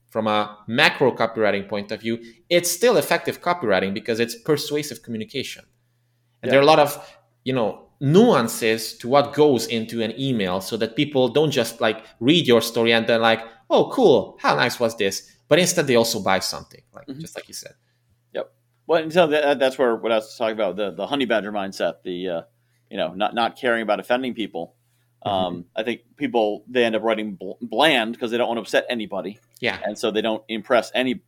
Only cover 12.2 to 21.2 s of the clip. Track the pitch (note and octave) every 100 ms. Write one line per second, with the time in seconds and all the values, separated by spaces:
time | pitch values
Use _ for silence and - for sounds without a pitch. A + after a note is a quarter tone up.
12.2 | A#2 F3 B2 A#2 - B2 A#2 A#2 A2+ A#2
13.2 | A2+ A2+ - - _ D4 D3+ - G#3+ A#2+
14.2 | F2+ - - D3 B2+ - A#2 A2+ G2 -
15.2 | - _ _ D#3 F3+ F3+ C#3 A#2+ A#2 A2
16.2 | G2 F#2+ - - F2 - _ - - C#3+
17.2 | E3 - - F#2+ - - _ _ _ _
18.2 | _ C3+ - _ _ _ - D#3+ D#3+ E3+
19.2 | D#3+ D3+ D3 C3+ C3 C3 B2+ A2+ A2+ A2+
20.2 | - - A2+ A2 G2+ F#2 G2+ E2+ G2 C#3+